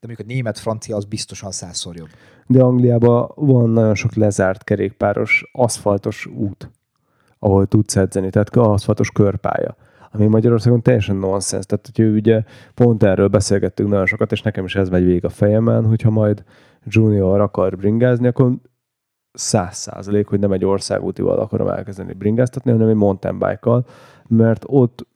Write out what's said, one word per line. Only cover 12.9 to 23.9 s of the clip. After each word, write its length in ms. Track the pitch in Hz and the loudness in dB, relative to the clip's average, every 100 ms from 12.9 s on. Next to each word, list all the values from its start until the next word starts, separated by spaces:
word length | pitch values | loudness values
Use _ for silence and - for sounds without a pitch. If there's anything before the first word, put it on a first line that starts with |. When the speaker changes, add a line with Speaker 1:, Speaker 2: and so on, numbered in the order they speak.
| 113 | 4
Speaker 2:
erről 260 | 104 95 98 | 2 4 4
beszélgettünk 600 | 101 101 101 98 - 101 | 2 2 0 -2 -2 -2
nagyon 180 | 101 95 | 0 0
sokat, 260 | - 110 | -2 -2
és 100 | 107 | -2
nekem 220 | - - | -4 -6
is 100 | 95 98 | -6 -4
ez 120 | 95 | 0
megy 160 | 90 | 2
végig 200 | 90 90 | 2 2
a 40 | 87 | -2
fejemen, 580 | - 104 107 113 113 113 | -2 0 2 2 2 2
hogyha 240 | 110 117 | 2 0
majd 340 | 110 107 101 - _ _ _ | 2 0 -2 -8 _ _ _
junior 560 | - 110 110 104 95 98 | -4 0 2 2 2 2
akar 360 | 101 - 92 95 | 0 0 -2 -2
bringázni, 500 | 101 110 123 123 123 | -2 0 2 2 0
akkor 260 | 120 127 123 _ _ _ _ _ _ _ | 2 2 2 _ _ _ _ _ _ _
száz 440 | - - 113 87 - | -14 -4 -2 -2 -8
százalék, 500 | - - 98 104 101 | -14 -14 -4 -2 -2
hogy 120 | 101 | -2
nem 140 | 98 | -2
egy 120 | 95 | -2
országútival 720 | 95 98 - 98 92 95 95 92 | 0 -2 -4 -6 -6 -4 -2 -2
akarom 300 | 107 104 98 | -2 -4 -4
elkezdeni 440 | 90 95 95 92 | -6 -10 -14 -14
bringáztatni, 580 | 92 101 110 123 - 127 | -6 -4 0 0 -2 0
hanem 180 | 113 110 | 2 2
egy 60 | |
mountain 440 | 110 101 98 - 95 | 2 2 0 -4 -4
bike-kal, 480 | 95 98 - 120 123 | -4 -2 0 0 -2